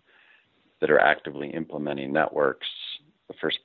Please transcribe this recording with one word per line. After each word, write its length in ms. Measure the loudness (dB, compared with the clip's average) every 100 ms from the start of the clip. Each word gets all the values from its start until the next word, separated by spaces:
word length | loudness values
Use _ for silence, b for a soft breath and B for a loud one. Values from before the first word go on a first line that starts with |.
| b b b b b b b -4
that 100 | 4
are 80 | 6
actively 520 | 6 2 -2 -10 -8
implementing 640 | -8 -8 -6 -6 -6 -2
networks, 540 | 0 0 2 0 0 -10 -12 -16 -16 _ _ _
the 60 | -6
first 180 | -4 -4